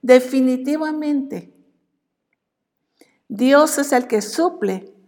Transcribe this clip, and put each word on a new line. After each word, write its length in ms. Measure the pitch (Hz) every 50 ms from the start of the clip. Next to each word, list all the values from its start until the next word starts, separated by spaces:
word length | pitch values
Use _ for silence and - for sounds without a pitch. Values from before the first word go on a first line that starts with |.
Definitivamente, 1500 | - 240 254 254 254 254 269 262 254 254 254 254 262 277 294 311 311 302 302 302 302 294 294 277 262 277 - 170 - - _ _ _ _ _ _ _ _ _ _ _ _ _ _ _ _ _ _ _ _ _ _ _ _ _ _ _ _ _ _ _ _ _ _ _ _
Dios 500 | - 196 247 262 277 285 302 302 311 -
es 140 | 277 277
el 160 | 285 247 247 262
que 160 | 240 214 208
suple 680 | - - - 330 359 349 - 220 196 190 190 - - - _ _